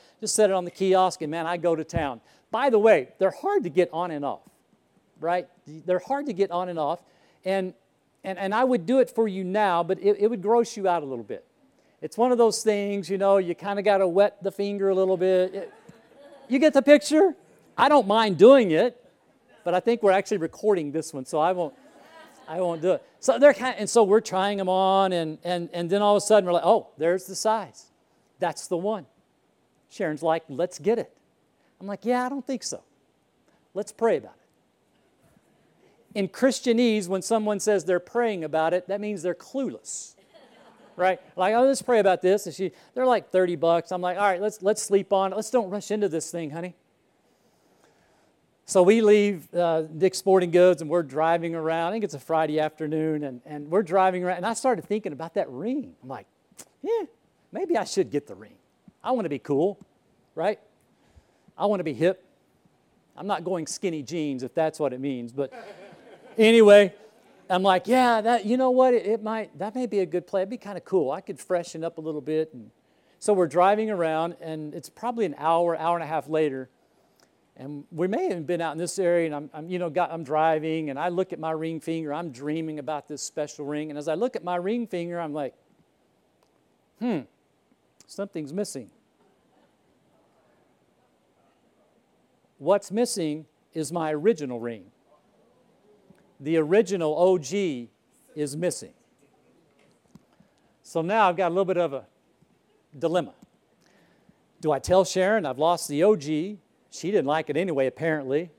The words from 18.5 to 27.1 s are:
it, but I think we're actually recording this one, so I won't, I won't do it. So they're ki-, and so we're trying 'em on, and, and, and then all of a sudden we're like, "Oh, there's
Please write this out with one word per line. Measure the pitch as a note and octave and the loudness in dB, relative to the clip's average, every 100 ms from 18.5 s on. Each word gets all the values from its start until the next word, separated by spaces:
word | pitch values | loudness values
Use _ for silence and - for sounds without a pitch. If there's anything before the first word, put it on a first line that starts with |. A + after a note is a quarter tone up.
| C#4 G#3 | 10 8
it, | D#3+ A#3 - _ _ _ _ _ _ | 2 2 -2 _ _ _ _ _ _
but | - | -2
I | F3+ | 0
think | A3+ A#3 | 0 2
we're | G#3 | 4
actually | F#3+ G3+ G#3 | 4 2 -4
recording | D#3+ - G#3+ F#3+ D3 | -4 -2 0 0 0
this | D3 D3+ C#3+ | -6 -8 -10
one, | B2+ | -6
so | D#3 | 0
I | D#3+ | 0
won't, | F#3 D#3+ - - - - - - - - | 0 -4 -8 -20 -20 -20 -20 -20 -20 -12
I | D#3+ | -4
won't | F3+ E3 | -4 -2
do | E3 | 0
it. | E3 - _ | -2 -4 _
So | - A#3 | 0 6
they're | C#4+ C#4+ | 6 6
ki-, | |
and | B3+ G#3+ G#3 | 0 -4 0
so | A#3+ | 4
we're | G#3 G#3+ | 6 4
trying | A3 F#3 G3 G3+ | 2 -2 -2 -2
'em | F#3 | 0
on, | F#3 F#3+ G3 F#3+ | 2 4 4 2
and, | F3 D#3+ D#3 | 0 -4 -6
and, | F3 F3 E3+ | -6 -6 -6
and | F3 E3+ | -6 -2
then | G3 | 2
all | G#3 G#3 | 4 4
of | |
a | - | 6
sudden | G#3+ F3+ | 4 4
we're | |
like, | F3 | 2
"Oh, | D#3+ A3 - - | 4 2 0 -2
there's | D#3+ | 0